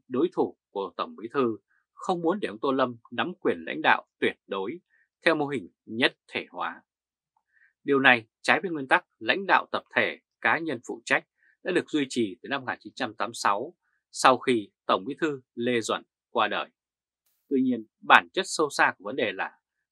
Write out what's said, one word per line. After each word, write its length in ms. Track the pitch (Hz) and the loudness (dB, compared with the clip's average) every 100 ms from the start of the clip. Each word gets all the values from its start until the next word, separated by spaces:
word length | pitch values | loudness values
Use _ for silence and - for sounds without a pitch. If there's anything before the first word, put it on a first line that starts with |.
| - | -6
đối 220 | 127 175 | -2 0
thủ 240 | 170 110 - _ | 0 -2 -4 _
của 240 | 101 95 - | -8 -6 -6
Tổng 180 | 85 80 | -10 -10
Bí 120 | 107 | -6
thư 240 | 147 120 107 _ _ _ | 0 0 -2 _ _ _
không 280 | - - 175 | -10 -4 -2
muốn 180 | 165 202 | 0 -2
để 80 | 95 | -4
ông 120 | 107 | -4
Tô 100 | 143 | -2
Lâm 260 | 135 127 117 - | 0 0 -2 -10
nắm 220 | 117 110 - | -6 -6 -4
quyền 240 | 143 87 80 | -2 -2 -4
lãnh 160 | - | -2
đạo 260 | 143 110 - _ | 2 2 0 _
tuyệt 160 | 104 - - | -4 -4 -8
đối 320 | 98 95 175 _ _ _ _ 170 | -6 -6 -10 _ _ _ _ 0
theo 100 | 156 | 0
mô 120 | 143 | 0
hình 220 | 139 87 _ - | -6 -10 _ -10
nhất 320 | 110 139 - _ | 0 0 0 _
thể 180 | 104 78 | -10 -8
hóa. 320 | 90 85 87 _ _ _ _ _ _ _ _ _ _ | -8 -8 -10 _ _ _ _ _ _ _ _ _ _
Điều 160 | - 139 | -2 4
này 280 | 135 123 113 _ | 6 6 2 _
trái 200 | - 143 | 2 2
với 100 | 185 | 0
nguyên 160 | 160 135 | -6 0
tắc 180 | 170 - - | 0 0 -6
lãnh 260 | 110 160 190 | -2 -2 2
đạo 180 | 160 - | 2 2
tập 120 | 104 - - | -4 -2 0
thể, 240 | 98 73 _ _ | 0 -2 _ _
cá 160 | 117 135 | 0 0
nhân 220 | 165 120 - | -2 -8 -8
phụ 140 | 117 - | -10 -2
trách 220 | 143 - _ _ _ | -2 -2 _ _ _
đã 80 | 190 | -4
được 180 | 170 - | -2 -2
duy 160 | 151 131 | -2 -2
trì 280 | 127 107 90 | -2 -4 -6
từ 80 | 101 | -8
năm 120 | 135 | -8
một 60 | 123 | -6
nghìn 100 | 92 | -8
chín 140 | 104 - | -10 -8
trăm 200 | 123 104 | -8 -6
tám 120 | 104 | -8
mươi 60 | 117 | -2
sáu 400 | 113 101 147 - _ _ _ | 0 0 -2 -12 _ _ _
sau 260 | - 143 123 | 2 4 4
khi 320 | - 120 101 _ - | 2 0 -2 _ -2
Tổng 180 | 107 98 | -2 -2
Bí 80 | 143 | -4
thư 220 | 165 135 - 120 | -4 -4 -10 -6
Lê 260 | 120 120 | -2 0
Duẩn 220 | 110 98 - _ _ | 0 -4 -6 _ _
qua 180 | 120 107 | -2 0
đời. 220 | 95 - _ _ _ _ _ _ _ - | -2 -6 _ _ _ _ _ _ _ -4
Tuy 120 | 135 | 0
nhiên, 240 | 131 120 110 _ - | 0 -2 -6 _ 6
bản 200 | 123 87 | 6 6
chất 120 | - 190 | -4 -4
sâu 220 | - 147 | -2 -2
xa 240 | - 147 110 | 2 0 0
của 60 | |
vấn 120 | 101 139 | -8 -4
đề 160 | 110 | -4
là 200 | 92 85 - _ _ _ | -4 -8 -10 _ _ _